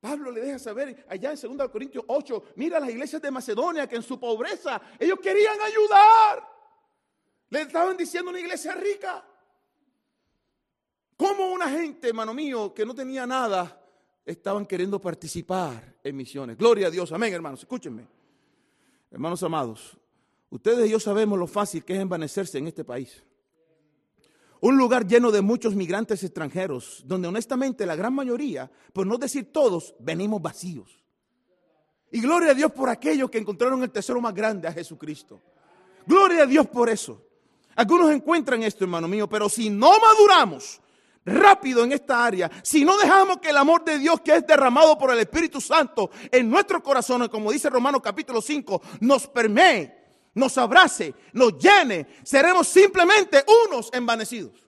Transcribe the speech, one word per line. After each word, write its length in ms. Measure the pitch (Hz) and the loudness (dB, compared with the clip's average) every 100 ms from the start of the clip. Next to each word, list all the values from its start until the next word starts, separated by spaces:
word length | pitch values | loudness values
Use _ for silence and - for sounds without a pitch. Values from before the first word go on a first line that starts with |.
Pablo 300 | 214 285 277 | -12 -12 -10
le 80 | 240 | -10
deja 180 | 254 269 | -10 -12
saber 460 | 277 247 277 247 _ | -12 -10 -10 -12 _
allá 240 | 190 240 | -12 -10
en 40 | 302 | -10
segunda 320 | - 269 269 | -14 -10 -10
Corintios 360 | 214 269 262 226 | -10 -14 -16 -10
ocho, 360 | 262 285 226 - - | -12 -10 -12 -14 -10
mira 240 | 294 330 | -6 -6
las 100 | 277 | -6
iglesias 320 | 233 277 302 | -10 -10 -10
de 80 | 294 | -10
Macedonia 580 | 262 247 214 320 320 277 | -10 -10 -6 -4 -6 -8
que 80 | 233 | -10
en 60 | |
su 160 | - 254 | -12 -12
pobreza 600 | 240 220 285 403 - 233 - _ | -8 -6 -6 -8 -10 -10 -12 _
ellos 200 | 330 381 | -4 -2
querían 400 | 381 381 427 415 | -2 0 0 0
ayudar. 880 | 427 440 427 403 427 453 427 - - _ _ _ _ _ _ _ _ _ _ | -6 -2 4 6 8 8 4 0 -10 _ _ _ _ _ _ _ _ _ _
Le 120 | 277 | -8
estaban 340 | 302 320 359 370 | -6 -2 -2 -4
diciendo 340 | 339 349 359 | -8 -8 -10
una 100 | 359 | -12
iglesia 340 | 339 359 - | -12 -10 -10
rica. 500 | 370 392 403 381 349 _ _ _ _ _ _ _ _ _ _ _ _ _ _ _ _ _ _ _ _ | -8 -6 -8 -8 -12 _ _ _ _ _ _ _ _ _ _ _ _ _ _ _ _ _ _ _ _
¿Cómo 340 | 381 403 381 | -2 -2 -4
una 160 | 370 339 | -4 -6
gente, 380 | 285 330 269 247 | -4 -8 -8 -6
hermano 260 | 226 220 | -6 -8
mío, 400 | 233 302 247 208 | -8 -8 -8 -8
que 140 | - 214 | -8 -10
no 80 | |
tenía 320 | 247 262 262 247 | -8 -12 -10 -8
nada, 580 | 262 240 190 175 _ _ _ _ _ | -6 -4 -4 -6 _ _ _ _ _
estaban 400 | - 165 - 202 | -16 -12 -8 -8
queriendo 360 | 202 180 185 196 | -8 -8 -6 -6
participar 960 | 185 165 160 175 - 185 170 117 - _ | -8 -12 -12 -14 -8 -8 -8 -10 -20 _
en 120 | 139 139 | -14 -12
misiones? 400 | 123 139 131 113 | -14 -14 -14 -2
Gloria 300 | 226 214 190 | 2 2 0
a 40 | |
Dios, 200 | 170 175 | -4 -8
amén, 240 | 160 226 | -6 -6
hermanos, 240 | 180 165 131 | -6 -12 -16
escúchenme. 480 | - 247 165 113 120 _ _ _ _ _ _ _ _ _ _ | -14 -14 -12 -18 -20 _ _ _ _ _ _ _ _ _ _
Hermanos 320 | - 156 175 | -12 -10 -6
amados, 560 | 180 160 127 110 - _ _ _ _ _ _ | -6 -6 -6 -10 -20 _ _ _ _ _ _
ustedes 380 | 131 - 240 220 | -8 -2 0 0
y 40 | |
yo 100 | 220 | 0
sabemos 360 | 214 208 220 196 | -2 -2 -2 -2
lo 120 | 175 | -4
fácil 360 | 208 208 160 | -6 -6 -8
que 100 | - | -8
es 40 | 190 | -8
envanecerse 600 | 190 175 156 - 185 143 | -6 -6 -8 -8 -8 -8
en 100 | 156 | -10
este 160 | 160 | -12
país. 400 | 151 123 131 _ _ _ _ _ _ _ _ _ _ _ _ _ _ _ | -12 -12 -14 _ _ _ _ _ _ _ _ _ _ _ _ _ _ _
Un 160 | 208 269 | 2 2
lugar 320 | 247 247 196 | 2 0 2
lleno 240 | 233 240 | 2 2
de 80 | 214 | 0
muchos 340 | 196 240 233 | 0 -2 -2
migrantes 480 | 202 180 190 226 202 | -4 -4 -6 -4 -6
extranjeros, 800 | 185 - 151 170 185 131 - - | -8 -10 -10 -8 -8 -8 -12 -20
donde 220 | 131 185 175 | -8 -6 -6
honestamente 580 | 202 220 254 269 - | -8 -6 -6 -6 -6
la 120 | 190 156 | -8 -6
gran 180 | 208 | -6
mayoría, 560 | 269 262 240 294 147 127 _ _ | -6 -6 -6 -6 -10 -12 _ _
por 120 | - | -8
no 140 | 190 233 | -4 -4
decir 340 | 269 285 - | -6 -8 -8
todos, 440 | 311 269 175 - _ | 0 0 0 -8 _
venimos 420 | 120 160 208 214 | -10 -6 -4 -6
vacíos. 640 | 160 - 180 156 92 _ _ _ _ _ _ _ _ _ _ _ _ | -8 -12 -14 -16 -18 _ _ _ _ _ _ _ _ _ _ _ _
Y 80 | 240 | -6
gloria 320 | 233 339 339 | 0 0 2
a 20 | |
Dios 160 | 262 302 | 0 0
por 160 | - 262 | -2 -4
aquellos 400 | 233 294 302 262 | -4 -2 -2 -2
que 100 | 226 | -6
encontraron 440 | 202 190 240 262 | -8 -4 -2 -2
el 80 | 254 | -6
tesoro 300 | 208 - 247 | -8 -6 -6
más 140 | 240 | -6
grande, 340 | 190 220 208 165 | -4 -6 -4 -8
a 40 | |
Jesucristo. 680 | 160 175 160 151 151 - 101 _ _ _ _ _ _ - | -10 -14 -16 -16 -16 -18 -20 _ _ _ _ _ _ 2
Gloria 380 | 370 392 339 | 4 4 4
a 20 | 285 | 4
Dios 220 | 277 277 | 4 0
por 200 | 240 233 | 0 -2
eso. 360 | 220 - 110 _ _ _ _ _ | -2 -8 -16 _ _ _ _ _
Algunos 360 | - 226 349 330 | -4 2 4 4
encuentran 500 | 294 254 339 285 240 | 2 0 -2 0 -2
esto, 220 | 220 - | -4 -4
hermano 240 | 185 170 165 | -6 -4 -4
mío, 200 | 202 208 | -4 -4
pero 200 | 214 208 | -4 -4
si 200 | 214 220 | -4 -4
no 240 | 202 262 415 | 2 6 8
maduramos, 840 | 440 440 415 370 233 139 - - _ _ _ _ | 8 8 8 8 4 -2 -16 -20 _ _ _ _
rápido 600 | - 220 403 392 269 247 | -4 4 6 6 4 0
en 80 | 240 | 0
esta 320 | 285 - 247 | -2 -2 0
área, 260 | 240 190 170 - | 0 0 -4 -6
si 220 | - 311 | -2 2
no 120 | 285 392 | 4 4
dejamos 420 | 381 381 381 370 | 6 6 4 0
que 120 | 330 | 0
el 60 | 294 | 2
amor 280 | 277 339 | 4 4
de 140 | 330 302 | 2 -2
Dios 220 | 277 330 | 0 0
que 160 | 330 311 | 4 2
es 100 | 311 | 4
derramado 500 | 302 262 247 320 302 | 4 4 6 6 6
por 140 | 269 | 2
el 80 | 240 | 2
Espíritu 420 | 220 294 330 277 | 0 -2 -4 -4
Santo 500 | - 320 285 - 196 - - | 0 0 0 -2 -6 -6 0
en 180 | 254 233 | 2 4
nuestros 340 | 285 403 349 | 2 2 -2
corazones, 460 | - 269 - 247 240 | 0 -2 0 -2 -2
como 240 | 220 208 | -4 -4
dice 160 | 277 302 | -2 0
Romanos 320 | 254 254 277 | 0 0 -2
capítulo 380 | 311 190 311 233 | -4 -8 -6 -6
cinco, 400 | - 294 - 190 - - | -4 -6 -4 -8 -8 -4
nos 260 | 226 277 - | 2 2 0
permee, 680 | - 226 208 359 247 143 - _ _ _ | -2 0 6 4 4 -4 -14 _ _ _
nos 220 | - 262 - | -2 -2 0
abrace, 580 | 240 233 349 - 143 - _ | 2 6 4 2 -8 -10 _
nos 260 | 208 247 156 | 2 2 4
llene, 480 | 339 403 302 185 143 _ | 6 6 4 -4 -8 _
seremos 460 | - 277 320 370 330 | -2 2 4 4 4
simplemente 760 | 359 392 381 349 427 381 277 285 453 453 | 6 6 6 4 4 4 2 6 6 6
unos 240 | 285 220 | -2 -6
envanecidos. 760 | 254 240 233 220 240 143 _ | -6 -4 -4 -6 -12 -14 _